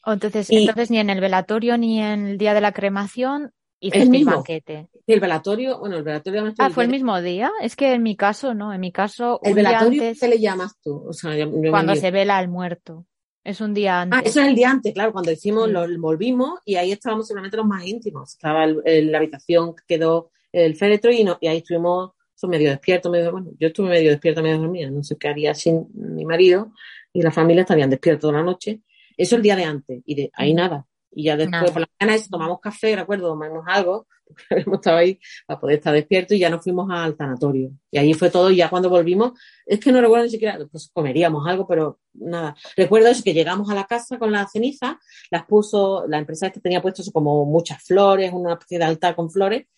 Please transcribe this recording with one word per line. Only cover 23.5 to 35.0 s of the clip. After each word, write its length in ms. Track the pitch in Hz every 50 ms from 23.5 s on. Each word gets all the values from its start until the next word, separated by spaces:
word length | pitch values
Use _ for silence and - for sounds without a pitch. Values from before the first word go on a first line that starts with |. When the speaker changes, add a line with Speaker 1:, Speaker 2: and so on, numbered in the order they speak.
| - _
Speaker 2:
yo 100 | 160 165
estuve 200 | 160 - 196 185
medio 200 | 175 170 160 156
despierta, 320 | 147 147 - 170 151 160
medio 160 | 156 160 160 156
dormida, 320 | 160 160 180 180 156 135
no 120 | 135 147 143
sé 120 | - 147
qué 120 | - - 147
haría 260 | 147 147 151 147 151
sin 320 | - - 170 165 165 - - -
mi 300 | - - - 156 160 156
marido 480 | 156 165 165 185 185 180 190 220 220 _ _ - - - - _ _
y 100 | _ 185
la 80 | 170 160
familia 320 | 156 170 160 165 170 175
estarían 280 | 185 - 175 156 139 135
despiertos 320 | 131 131 - 170 151 147
toda 120 | 151 151 147
la 80 | 147 160
noche. 360 | 175 180 - - 214 214 220 _ _ _ _ _ _ _
Eso 200 | - - - 240
el 60 | 226
día 120 | 208 208 202
de 80 | 190 175
antes 380 | 156 151 143 - - 127 123 -
y 100 | - 151
de 140 | 139 139 - _
ahí 160 | - 131 147
Speaker 1:
Ujú. 60 | 160
Speaker 2:
nada. 300 | 170 175 185 151 143 - _ _ _ _ _
Y 120 | _ - 151
ya 120 | 156 151
después 160 | 147 160 185 175 170
Speaker 1:
Nada. 100 | 175 175
Speaker 2:
por 80 | 160 165
la 80 | 165 - _ _
mañana 180 | 202 220 220
eso, 100 | 220 214 196
tomamos 300 | 185 170 160 165 180 175
café, 280 | _ 214 208 - - 220
¿de 100 | 214 190
acuerdo? 280 | 175 180 202 196 180 170
Tomamos 340 | 156 156 156 156 160 160 165
algo, 400 | 175 190 202 190 175 190 220 220 _ _
<laughs> 100 | _ _
porque 160 | _ - _ - _
habíamos 240 | - - 156 202 196 196
estado 180 | - - 165
ahí 200 | 170